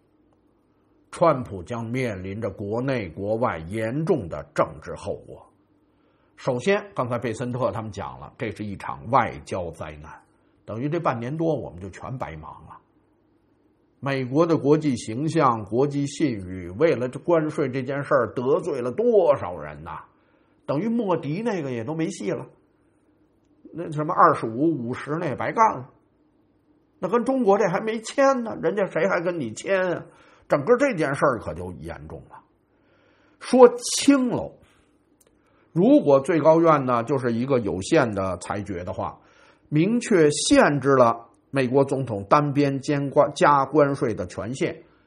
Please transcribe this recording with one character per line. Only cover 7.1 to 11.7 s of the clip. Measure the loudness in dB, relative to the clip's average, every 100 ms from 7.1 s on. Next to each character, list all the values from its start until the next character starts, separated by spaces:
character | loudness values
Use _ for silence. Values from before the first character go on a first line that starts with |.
| -4
贝 | -6
森 | -6 -6
特 | -4 -4
他 | -4
们 | -10
讲 | -10 -12 -12
了， | -16 -10
这 | -10
是 | -8
一 | -10 -10
场 | -10 -10 0
外 | 0 0 -6
交 | -10 -8 -8
灾 | -10 -14 -14
难， | -18 -20 _ _ _ _ -12
等 | -8
于 | -4
这 | -2
半 | -2 -4
年 | -6
多 | -4 -4
我 | -4 -6